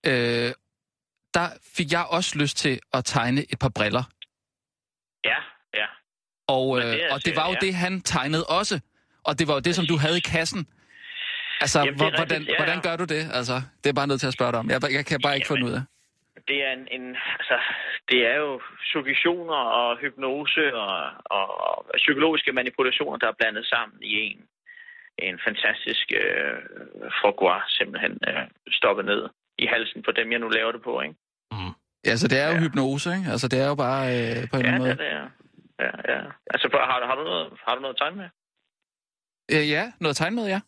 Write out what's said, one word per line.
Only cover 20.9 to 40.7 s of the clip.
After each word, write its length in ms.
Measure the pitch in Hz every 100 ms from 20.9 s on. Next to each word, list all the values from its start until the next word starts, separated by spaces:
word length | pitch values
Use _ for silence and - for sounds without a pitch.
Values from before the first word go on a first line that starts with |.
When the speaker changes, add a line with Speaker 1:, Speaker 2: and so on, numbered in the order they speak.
| 92 69 - - 98
Speaker 2:
og, 80 | 98 50 50
og 180 | 50 - -
psykologiske 560 | - 139 160 151 -
manipulationer, 680 | 127 123 - 131 123 147 131
der 100 | 113
er 100 | 107
blandet 260 | 113 107 110
sammen 320 | 120 107 104
i 100 | 104 104 107
en, 100 | - - _ - - - - - - 95
en 120 | 90 -
fantastisk, 580 | 104 110 104 - - - -
øh, 360 | - 50 71 58 - - - 50 57 -
foie 120 | 101 101
gras, 320 | 92 92 - -
simpelthen, 340 | - - - - -
øh, 160 | - - _ -
stoppet 340 | - 117 101 98
ned 240 | 101 - _ _ -
i 80 | 117
halsen 380 | 117 110 -
på 80 | 110
dem, 200 | 110 113
jeg 80 | 120
nu 100 | 113
laver 220 | 110 113
det 100 | 113
på, 200 | 120 123
ikke? 140 | 143 160 _ _ _
Speaker 3:
Mm. 220 | 107 92 - _ _ -
Speaker 1:
Ja, 100 | 117
så 120 | -
det 120 | 131
er 40 | 147
jo 60 |
Speaker 2:
Ja. 60 | 170
Speaker 1:
hypnose, 460 | 165 139 131 139 175 185
ikke? 100 | 180
Altså, 140 | 110 127
det 120 | 131
er 40 | 139
jo 80 | 143
bare, 240 | 127 135 131 123
øh, 340 | 117 117 123
på 60 | 135
en 80 | 123
Speaker 2:
Ja, 120 | 127
Speaker 1:
måde. 120 | 127
Speaker 2:
det 100 | -
er 40 |
det, 80 | 151 76
ja. 60 | 69 _ _ - _ - 64
Ja, 60 | - -
ja. 80 | 131 - - -
Altså, 160 | - 127
prøv, 80 | 139 127
har, 140 | 127 123
har 60 | 131
du 80 |
noget, 240 | 160 180 156 - -
har 80 | 123
du 60 |
noget 120 | 135 120
at 40 |
tegne 140 | 147 190
med? 80 | 180 _ _ _ _ _ _ _ _ _ _ _ -
Speaker 1:
Øh, 160 | 156 147 147
ja, 80 | 226 -
noget 120 | 160 139
at 40 |
tegne 140 | 160 233
med, 100 | 208 190
ja. 40 | -